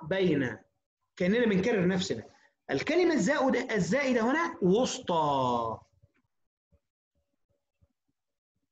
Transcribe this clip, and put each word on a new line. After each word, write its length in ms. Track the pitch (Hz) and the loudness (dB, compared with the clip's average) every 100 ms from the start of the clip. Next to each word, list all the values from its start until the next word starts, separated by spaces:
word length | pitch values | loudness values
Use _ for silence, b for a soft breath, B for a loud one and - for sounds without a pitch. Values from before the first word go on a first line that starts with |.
بين، 560 | 156 190 180 143 123 107 - _ _ _ _ - | -6 0 0 0 -2 -6 -16 _ _ _ _ -4
كأننا 300 | 180 226 226 | 0 2 2
بنكرر 400 | 185 233 214 175 | 0 0 0 0
نفسنا. 380 | 185 - 117 - b b b - | 0 -4 -6 -8 b b b -6
الكلمة 440 | 139 - 339 339 | -6 0 2 4
الزائدة، 600 | 294 190 294 262 240 - | 4 2 2 2 0 0
الزائدة 460 | 214 160 254 269 233 | -2 0 0 2 2
هنا 380 | 226 311 - - | 2 0 -2 0
وسطى. 1160 | 180 208 254 - - 165 151 139 127 120 113 113 - _ _ _ _ _ _ _ _ _ _ _ _ _ _ _ _ _ _ _ _ _ _ _ _ _ _ _ _ | 2 2 0 -4 -2 0 0 0 0 -2 -4 -8 -14 _ _ _ _ _ _ _ _ _ _ _ _ _ _ _ _ _ _ _ _ _ _ _ _ _ _ _ _